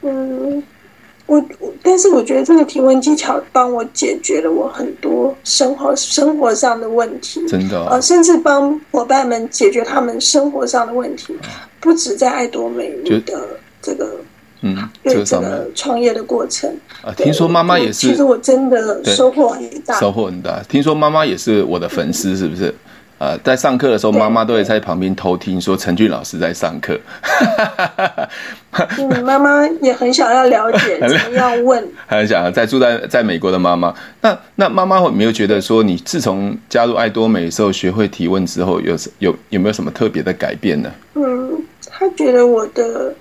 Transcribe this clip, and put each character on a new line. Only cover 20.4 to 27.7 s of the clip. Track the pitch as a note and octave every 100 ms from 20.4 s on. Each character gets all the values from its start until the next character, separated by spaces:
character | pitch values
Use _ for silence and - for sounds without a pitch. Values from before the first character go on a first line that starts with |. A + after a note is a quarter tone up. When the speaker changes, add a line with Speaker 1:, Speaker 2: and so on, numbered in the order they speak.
Speaker 2:
大。 | F2 E2+ G2+
听 | C#3+
说 | C#3+
妈 | D3+ D3+
妈 | D#3 D#3
也 | F#2+
是 | - G#2+
我 | D2+ F2
的 | E2+
粉 | - D2+
丝， | F2 F#2+ F#2+
是 | F2
不 |
是？ | E2+ F#2+ - - - _ _
呃， | C#2+ D#2+
在 | - C3
上 | D3+ B2+
课 | C3+
的 | A2
时 | G#2+
候， |
Speaker 1:
对。 | G#2+
Speaker 2:
妈 | G#2+
妈 | A2+
都 | A2
会 | A2+
在 | G2+ G#2+
旁 | G#2 F2
边 | F#2+ F#2+
偷 | F#2 F2+
听， | - F#2
说 | F2 F#2+
陈 | - F2
俊 | A2
老 | C#2
师 | - D#2+
在 | E2+
上 | F2 E2 D2+
课。 | - - - - - - C4 G#3+ G#3+